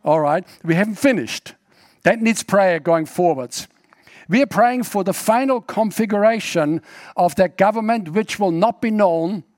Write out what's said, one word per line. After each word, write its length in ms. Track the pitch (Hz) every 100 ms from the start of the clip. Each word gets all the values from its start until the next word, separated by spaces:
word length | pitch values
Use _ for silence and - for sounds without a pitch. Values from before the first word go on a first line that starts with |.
All 160 | 156 156
right, 260 | 147 165 180 -
we 140 | 165 165
haven't 200 | 214 202
finished. 600 | 277 220 110 - - - _ _ _ _
That 180 | 180 226
needs 220 | 226 220
prayer 380 | - 196 190 165
going 240 | 139 165 156
forwards. 640 | - 175 139 123 - - _ _ _ _ - -
We 120 | 220
are 40 | 269
praying 380 | - 240 254
for 220 | 208 202 185
the 80 |
final 480 | 180 - 226 269 254
configuration 1200 | - - 220 - 220 208 214 226 - 175 151 160 - - - -
of 200 | 175 -
that 220 | 185 -
government, 520 | 190 220 220 233 170
which 280 | 180 214 -
will 140 | 202
not 300 | 165 214 -
be 100 | 233
known 540 | 214 196 165 170 202 -